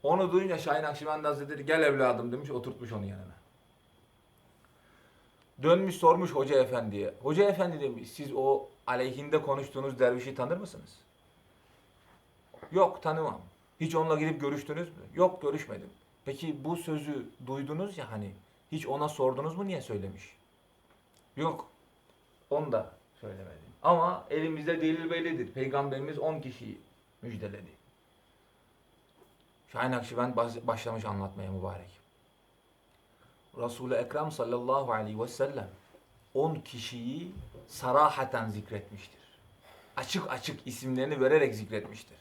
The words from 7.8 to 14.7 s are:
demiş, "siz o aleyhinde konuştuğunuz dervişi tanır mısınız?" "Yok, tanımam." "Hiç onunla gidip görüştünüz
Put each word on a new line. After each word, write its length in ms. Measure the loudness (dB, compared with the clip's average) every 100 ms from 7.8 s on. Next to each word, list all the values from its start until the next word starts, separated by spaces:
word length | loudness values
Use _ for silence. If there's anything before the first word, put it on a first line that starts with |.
demiş, 300 | -4 -4 -12
"siz 220 | -12 -6
o 340 | 0 4 4 0 -12 -4
aleyhinde 560 | 0 0 -4 0 0
konuştuğunuz 560 | 2 -2 -2 -6 -6 4
dervişi 360 | 4 4 -4
tanır 220 | -4 -2 -2
mısınız?" 420 | -6 -14 -20 -20 _ _ _ _ _ _ _ _ _ _ _ -20 _ _ _ -20 -4
"Yok, 300 | 4 4 4
tanımam." 380 | -2 -2 -2 -4 -12 _ _ _
"Hiç 140 | 0
onunla 240 | 2 4 4
gidip 220 | 2 0
görüştünüz 480 | -2 -4 -6